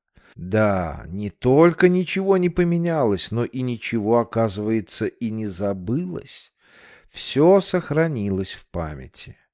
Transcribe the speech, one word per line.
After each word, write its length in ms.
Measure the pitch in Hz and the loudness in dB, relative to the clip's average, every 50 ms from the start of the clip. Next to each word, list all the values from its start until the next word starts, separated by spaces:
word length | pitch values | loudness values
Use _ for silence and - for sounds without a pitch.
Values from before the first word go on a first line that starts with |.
| _ _ _ _ _ _ - | _ _ _ _ _ _ -16
Да, 680 | - 85 92 101 110 107 104 98 92 87 80 73 71 - | -14 -8 -2 0 2 2 2 2 0 -2 -4 -6 -10 -12
не 240 | 73 87 101 104 101 | -12 -8 -8 -8 -8
только 580 | - - - 127 131 147 165 175 165 - 185 180 | -8 -2 2 4 6 6 6 6 6 4 4 4
ничего 480 | 180 180 180 - - 190 190 196 190 | 4 4 -2 -2 -4 -2 2 2 2
не 120 | 185 180 175 | 2 2 0
поменялось, 840 | 175 - 175 170 170 170 170 170 165 156 131 110 101 87 - - | 2 2 0 2 2 0 0 0 0 2 2 2 0 0 -4 -4
но 120 | 107 117 120 | -4 -4 -4
и 180 | - - 131 | -4 -4 -6
ничего, 580 | 127 127 120 110 - - 120 113 101 107 120 120 | -4 -4 -6 -6 -6 -4 -4 -2 0 2 2 2
оказывается, 880 | 113 - - 113 113 110 92 104 104 110 113 113 101 - - - 107 | 2 0 0 0 0 0 -2 -4 -2 -2 -2 -2 -2 -6 -8 -6 -6
и 240 | 95 - - 120 110 | -6 -4 -6 -6 -6
не 160 | 110 110 110 | -6 -4 -6
забылось. 1080 | 101 90 85 101 101 101 95 90 104 120 160 180 180 87 - - - - - - _ _ _ _ _ _ - - - - _ _ _ | -8 -6 -4 -4 -2 -2 -4 -4 -4 -4 -4 -4 -6 -8 -10 -12 -14 -20 -20 -20 _ _ _ _ _ _ -20 -20 -20 -20 _ _ _
Всё 500 | - - - - - 131 151 175 196 196 | -16 -12 -10 -4 2 4 6 8 6 6
сохранилось 920 | 185 - - 180 - - 143 156 165 165 147 117 101 101 95 95 95 - | 4 0 -4 -4 -4 -2 0 0 0 0 0 -4 -2 -2 -2 -2 -4 -6
в 140 | - - - | -10 -18 -18
памяти. 680 | _ - 87 82 78 76 67 67 73 _ - - - - _ _ _ | _ -8 -8 -8 -8 -10 -12 -16 -18 _ -20 -20 -20 -20 _ _ _